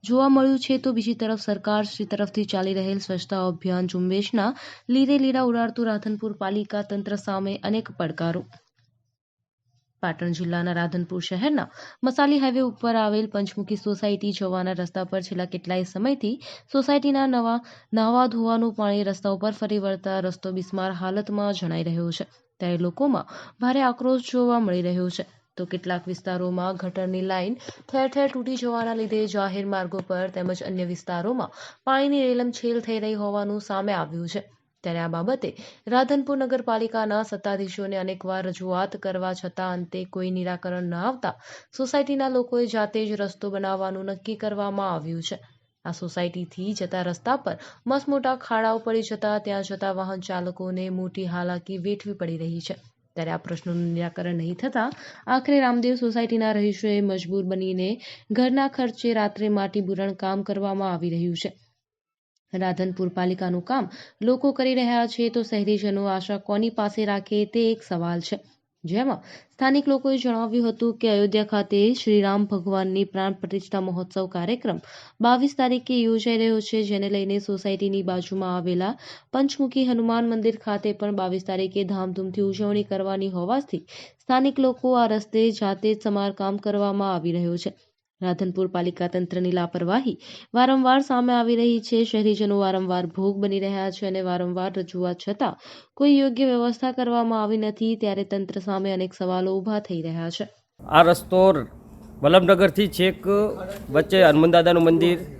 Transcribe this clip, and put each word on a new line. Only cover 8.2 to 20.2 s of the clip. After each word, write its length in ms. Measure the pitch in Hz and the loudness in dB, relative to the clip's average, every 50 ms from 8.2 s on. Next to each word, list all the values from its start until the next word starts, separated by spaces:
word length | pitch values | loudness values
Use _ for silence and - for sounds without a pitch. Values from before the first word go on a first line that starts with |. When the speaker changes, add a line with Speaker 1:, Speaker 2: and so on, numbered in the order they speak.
| 170 165 165 156 123 - - - _ _ _ _ _ _ _ _ _ _ _ _ _ _ _ _ _ _ _ _ _ _ _ _ _ _ _ _ - | -2 -2 -2 -4 -6 -10 -20 -20 _ _ _ _ _ _ _ _ _ _ _ _ _ _ _ _ _ _ _ _ _ _ _ _ _ _ _ _ -6
Speaker 1:
પાટણ 280 | 180 160 165 175 175 | -6 -4 -4 -4 -4
જિલ્લાના 420 | 170 156 180 170 170 175 175 180 175 | -2 -2 -2 -2 -2 -2 -2 -2 -2
રાધનપુર 480 | 170 170 170 180 180 175 170 185 180 | -2 -2 -2 -2 -4 -4 -4 -6 -6
શહેરના 460 | 170 - 190 180 220 294 302 262 - - - - - - - _ - | -6 -4 -4 -2 0 0 0 0 -2 -4 -10 -18 -20 -20 -12 _ -2
મસાલી 360 | 262 254 - 285 277 294 285 | -2 2 4 4 4 4 4
હાઈવે 200 | 269 262 240 262 | 2 2 2 2
ઉપર 360 | 262 247 214 - - 233 226 | 0 0 -2 -2 -2 0 2
આવેલ 320 | 226 214 214 208 214 220 | 2 2 2 2 0 -2
પંચમુખી 480 | 214 - 202 202 185 - 208 196 180 214 | -2 -2 -4 -4 -4 -4 -8 -6 -4 -6
સોસાયટી 560 | 202 - 208 202 190 - 208 202 190 202 208 | -4 -2 -4 -4 -2 0 -2 -2 0 -2 -4
જવાના 400 | 196 - 202 185 180 185 180 185 | -4 -2 -4 -2 -2 -2 -2 -2
રસ્તા 320 | 190 175 180 175 _ 190 185 | -2 -4 -6 -6 _ -6 -6
પર 180 | 180 - 190 | -4 -4 -6
છેલ્લા 240 | 180 185 202 180 180 | -6 -4 -6 -6 -6
કેટલાય 380 | 180 - 180 170 170 185 185 185 | -6 -6 -10 -6 -4 -2 -2 -2
સમયથી 560 | 180 - 190 208 262 277 277 - 208 247 - - - - - _ _ | -4 -4 -2 0 0 0 0 -2 -4 -4 -6 -10 -18 -18 -20 _ _
સોસાયટીના 560 | - 277 262 277 285 285 - 285 277 269 269 | -2 0 2 4 2 2 2 2 2 2 2
નવા 320 | 262 254 247 233 226 233 240 240 - - - _ _ - | 2 2 2 2 2 0 -2 -4 -8 -20 -20 _ _ 0
નહાવા 340 | 220 220 220 233 247 254 | 2 2 4 4 4 4
ધોવાનું 460 | 254 220 233 226 226 226 226 226 233 214 | 2 2 0 0 0 2 2 2 0 0
પાણી 300 | 220 214 202 202 208 208 | 0 0 0 0 0 0
રસ્તા 260 | 196 196 185 - 202 | -2 -4 -2 -2 -2
ઉપર 220 | 196 185 196 214 | -2 0 -2 -4
ફરી 260 | 214 - 220 208 208 | -2 -2 -4 -2 -2
વળતા 420 | 208 196 196 190 185 190 196 190 | -2 0 -2 -4 -4 -4 -4 -2
રસ્તો 320 | 190 | -2